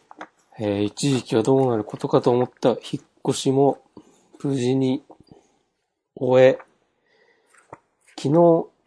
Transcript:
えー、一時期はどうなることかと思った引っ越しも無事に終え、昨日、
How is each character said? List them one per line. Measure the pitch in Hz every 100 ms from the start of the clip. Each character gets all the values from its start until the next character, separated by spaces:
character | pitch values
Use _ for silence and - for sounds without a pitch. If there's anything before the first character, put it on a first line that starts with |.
| _ - - _ _ -
え | 104 101
ー、 |
一 | 104 - 143
時 | 127
期 | - 117
は |
ど | 110 135
う | 131
な | 113
る |
こ | 107 135
と | 139
か | 139
と | 131
思 | 123 123
っ |
た | _ 131
引 | 110
っ | - - _ _ 139
越 | 131
し | 139
も | 135 139 - _ - - _ _ -
無 | 143 135
事 | 123 135
に | 131 135 - - _ - _ _ _ _ _ _ _ -
終 | 127 127
え、 | 131 131 - _ _ _ _ _ _ _ _ _ _ - _ _ _ -
昨 | 135
日、 | 165 170 165 - _